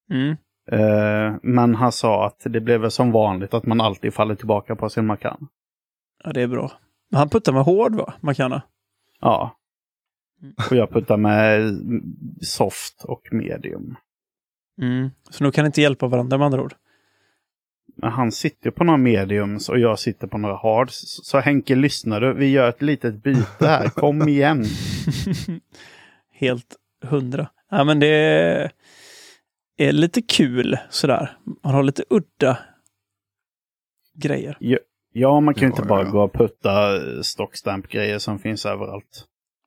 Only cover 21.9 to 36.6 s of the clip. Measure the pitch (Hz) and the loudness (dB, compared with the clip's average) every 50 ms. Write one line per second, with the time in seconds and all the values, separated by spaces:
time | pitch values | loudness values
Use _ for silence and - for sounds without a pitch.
21.9 | - - - 113 107 104 123 131 107 117 139 135 135 135 123 120 113 - 143 151 | 0 -2 -6 -4 -2 0 0 0 0 2 2 2 4 4 4 2 0 0 -2 -2
22.9 | 147 - - 120 104 107 - 139 131 110 107 - - - - 151 156 131 107 - | -2 -2 -2 -6 -4 -4 -2 0 0 0 0 -2 -2 0 2 2 2 2 0 -2
23.9 | - - 151 147 147 151 156 151 143 139 139 151 160 131 107 104 - - - - | -2 0 0 0 2 2 2 2 4 4 4 2 2 0 -2 -4 -6 -6 -6 -6
24.9 | - - - - - - - 202 170 - - - 165 - _ _ _ - - - | -6 -4 -4 -4 -4 -4 -2 -4 -4 -4 -6 -8 -10 -12 _ _ _ -20 -20 -20
25.9 | - - - _ _ _ _ _ _ - 139 127 123 120 - - - _ _ _ | -20 -20 -20 _ _ _ _ _ _ -4 -2 -2 -2 -4 -8 -16 -20 _ _ _
26.9 | _ _ - 123 147 139 131 123 135 - 151 - _ _ _ - 202 202 139 151 | _ _ -6 -4 -2 -2 -2 -2 -6 -6 -6 -8 _ _ _ -2 0 2 4 4
27.9 | 151 147 147 151 156 151 151 156 156 156 165 170 175 - 156 151 - _ _ _ | 4 4 4 4 4 4 4 4 4 4 4 2 2 0 -2 -6 -8 _ _ _
28.9 | - - - - - - - - - _ _ _ _ _ _ _ _ - 147 139 | -20 -20 -20 -20 -20 -20 -20 -20 -20 _ _ _ _ _ _ _ _ 0 2 2
29.9 | 143 147 165 170 - 247 226 - - - 156 127 123 127 120 - 127 - - - | 4 2 2 2 2 -2 -2 0 2 2 2 2 2 -2 -2 -2 -2 -4 -6 -8
30.9 | - - - 135 120 - - - - _ - - - - - 147 131 139 135 139 | -8 -2 0 0 0 0 -2 -6 -12 _ -14 -14 -14 -8 -4 0 2 2 2 2
31.9 | 143 - - - - 208 - _ _ - 143 127 120 - - - _ _ _ _ | 0 -2 -2 0 0 0 0 _ _ 0 0 0 0 -2 -6 -20 _ _ _ _
32.9 | _ _ _ _ _ _ _ _ _ _ _ _ _ _ _ _ _ _ _ _ | _ _ _ _ _ _ _ _ _ _ _ _ _ _ _ _ _ _ _ _
33.9 | _ _ _ _ _ 156 147 151 143 131 - 147 147 - - 117 131 - - _ | _ _ _ _ _ -6 -4 -4 -4 -4 -6 -10 -10 -6 -2 -2 -2 -2 -2 _
34.9 | _ _ _ _ - 117 127 135 147 147 151 147 143 - 139 127 120 - 101 104 | _ _ _ _ -2 2 4 4 6 6 4 4 2 2 2 0 0 0 0 0
35.9 | 104 98 95 95 104 101 104 98 - - 117 101 - _ | 2 2 2 2 2 2 2 2 2 2 0 0 0 _